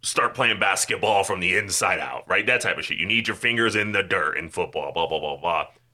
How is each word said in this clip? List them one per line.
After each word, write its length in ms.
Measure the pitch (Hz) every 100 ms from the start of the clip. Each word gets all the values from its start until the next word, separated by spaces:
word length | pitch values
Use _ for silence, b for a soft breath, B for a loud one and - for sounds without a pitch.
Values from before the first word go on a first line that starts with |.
start 320 | - - 120
playing 240 | 120 123 107
basketball 640 | 101 92 - - 107 101
from 160 | 98 95
the 160 | 90 87
inside 420 | 101 85 101 90
out, 260 | 76 62 -
right? 180 | 95 107
That 140 | 123
type 180 | 110 85
of 60 |
shit. 140 | - -
You 80 | 90
need 220 | 113 113
your 80 | 101
fingers 400 | 120 117 113 104
in 160 | 104
the 100 | 101
dirt 340 | 92 95 76 -
in 120 | 80
football, 440 | - 85 78 71
blah, 140 | 76 82
blah, 140 | 78
blah, 160 | 76 71
blah. 300 | 82 82 73 _ _